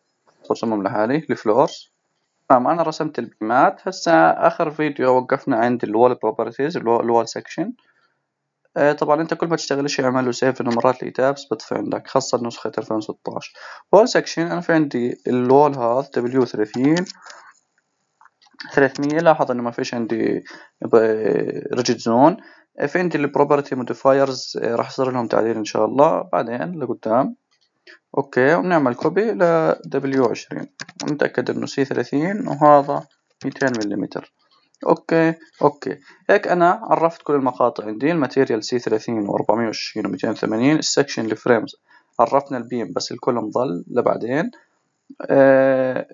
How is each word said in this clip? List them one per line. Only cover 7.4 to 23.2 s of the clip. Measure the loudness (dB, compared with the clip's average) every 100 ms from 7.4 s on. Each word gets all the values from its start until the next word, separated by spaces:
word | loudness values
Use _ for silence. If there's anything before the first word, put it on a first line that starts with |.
| -12 -8 -8 -8 _ _ _ _ _ _ _ _ _ 0
آه، | 0
طبعًا | 2 0 0
أنت | 0
كل | -4 -2
ما | -2
تشتغل | -2 -2 -2
شيء | -2 0
اعمل | 0 -2
له |
سيف | 0 0 0
إنه | -2 0
مرات | 2 0
الإيتابس | -6 -2 -2 -2 -6
بطفي | -10 -6 -6
عندك، | -4 -6 -2
خاصة | -2 0 -4 -4
نسخة | -8 -8 -8
ألفين | -6 -6
وستاش. | -6 -10 -10 -10 -14 -18 -20 -20 _
وال | 4 6
سكشن | 2 -2 -4
أنا | -4 -4
في | 0
عندي | 2 2 0 -4 -4 -2
الوال | 0 6 6 6 2
هذا | -2 -2 -2 -4
دبليو | -2 0 0
ثلاثين، | 0 -4 0 2 2 -2 -10 -20 -20 -20 _ _ _ _ _ _ _ _ _ _ _ -4
ثلاثمية. | 2 2 2 -2 2
لاحظ | 4 4 2
إنه | -2
ما | -4
فيش | -6 -6
عندي | -4 -4 -2 0 -2 -6 -18 -20 _
ب-، | 2 4 4 2 0 0 -2 -6 -4
ريجيد | -4 0 -2
زون. | 2 4 4 4 -8 _ _ -6
آه، | -4
في | -2
عندي | -2
البروبرتي | -2